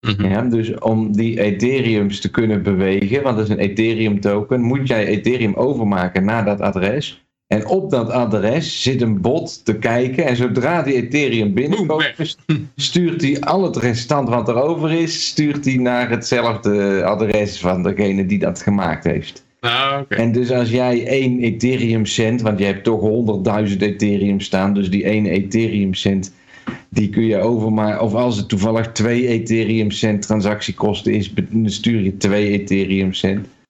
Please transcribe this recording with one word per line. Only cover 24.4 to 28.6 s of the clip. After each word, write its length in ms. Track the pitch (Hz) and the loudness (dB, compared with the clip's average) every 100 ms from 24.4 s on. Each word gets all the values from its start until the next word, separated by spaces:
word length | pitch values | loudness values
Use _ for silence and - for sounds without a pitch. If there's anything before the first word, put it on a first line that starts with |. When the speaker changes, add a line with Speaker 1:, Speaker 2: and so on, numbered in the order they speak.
Speaker 2:
staan, 340 | 98 95 98 | 0 0 2
dus 160 | 101 98 | 2 0
die 140 | 98 | 0
één 220 | 95 107 104 | 0 0 0
Ethereum 680 | 87 98 113 113 101 98 | 0 0 0 0 0 0
cent, 400 | 90 - 98 92 - _ - - - - | 0 0 0 -4 -12 _ -16 -14 -14 -6
die 180 | - 107 | -2 0
kun 160 | 104 113 | 2 2
je 120 | 101 | 2
overmaken. 640 | 110 117 110 110 107 101 | 2 0 0 0 0 0
Of 120 | 107 | 0
als 220 | 104 123 107 | 0 0 0
het 120 | 101 | -2
toevallig 440 | 104 | 0